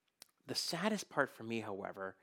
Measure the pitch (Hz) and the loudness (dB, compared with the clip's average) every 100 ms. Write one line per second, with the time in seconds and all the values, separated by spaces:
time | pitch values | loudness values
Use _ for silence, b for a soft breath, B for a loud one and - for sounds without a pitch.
0 | _ _ - _ - 120 - 165 202 208 | _ _ -20 _ -4 -2 0 2 2 2
1 | - - 135 - 113 117 104 98 92 95 | 2 2 2 0 -2 -2 0 -4 -4 -4
2 | 95 - | -6 -6